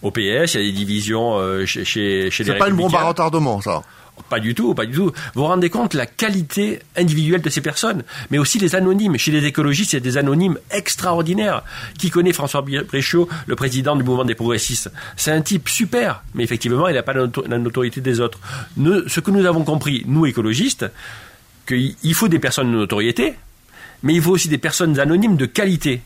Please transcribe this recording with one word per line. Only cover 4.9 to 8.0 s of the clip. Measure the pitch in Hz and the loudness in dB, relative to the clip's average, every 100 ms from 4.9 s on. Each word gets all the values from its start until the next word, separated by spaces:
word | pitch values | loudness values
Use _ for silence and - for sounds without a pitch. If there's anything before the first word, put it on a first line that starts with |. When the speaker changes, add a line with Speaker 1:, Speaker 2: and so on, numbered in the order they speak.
Speaker 1:
tout. | 135 190 - - | 0 -2 -2 -8
Vous | 117 | -2
vous | |
rendez | 147 180 175 | 0 2 2
compte | 220 233 | 0 -2
la | 147 120 | -2 -4
qualité | - 220 196 156 - 208 - - - | -4 -2 0 -2 -2 -2 -2 -8 0
individuelle | 175 156 151 180 | 2 2 2 2
de | 156 | 0
ces | 143 | -2
personnes, | 147 143 226 196 | -4 -2 -2 -2